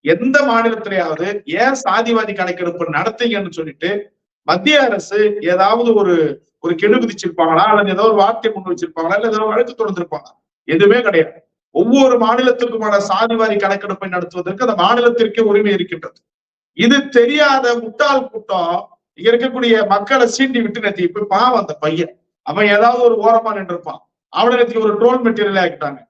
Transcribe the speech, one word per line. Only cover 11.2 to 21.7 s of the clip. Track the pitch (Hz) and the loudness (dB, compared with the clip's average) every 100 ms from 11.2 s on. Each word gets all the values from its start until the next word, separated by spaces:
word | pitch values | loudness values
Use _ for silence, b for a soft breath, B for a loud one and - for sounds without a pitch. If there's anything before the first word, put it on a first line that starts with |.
| 156 - _ _ _ | 0 -6 _ _ _
ஒவ்வொரு | 147 214 269 262 233 | -2 2 4 4 4
மாநிலத்துக்குமான | 220 240 254 240 233 226 214 202 | 2 2 2 0 -2 -4 0 0
சாதிவாரி | 202 190 226 226 220 202 | 0 -2 0 0 0 0
கணக்கெடுப்பை | 196 202 202 190 190 | -2 -4 -6 -8 -6
நடத்துவதற்கு | 180 170 180 175 190 247 | -6 -6 -8 -8 -4 -4
அந்த | - | 0
மாநிலத்திற்கே | 185 240 240 233 214 226 | 0 2 0 0 -2 0
உரிமை | 220 202 208 | 0 2 0
இருக்கின்றது. | 190 - 165 - _ _ _ _ _ _ - | -2 -4 -10 -14 _ _ _ _ _ _ -2
இது | 233 285 277 | 2 2 2
தெரியாத | 247 240 294 285 269 240 233 | 2 2 2 2 2 0 -2
முட்டாள் | 226 - 294 262 - | -6 -2 0 0 -2
கூட்டம் | 220 214 190 170 180 - _ _ | -12 -6 -4 -2 -4 -8 _ _
இங்க | - 208 | -2 2
இருக்கக்கூடிய | 240 254 254 240 220 202 | 2 0 -2 2 2 2
மக்களை | 202 202 269 233 - | 0 0 2 2 2
சீண்டி | 269 240 | 0 0
விட்டு, | 214 226 | -2 -4
நேத்து | 208 175 | -6 -2
இப்ப | 175 208 202 | -4 -4 -2
பாவம் | 196 254 233 | 2 2 2
அந்த | 185 | -2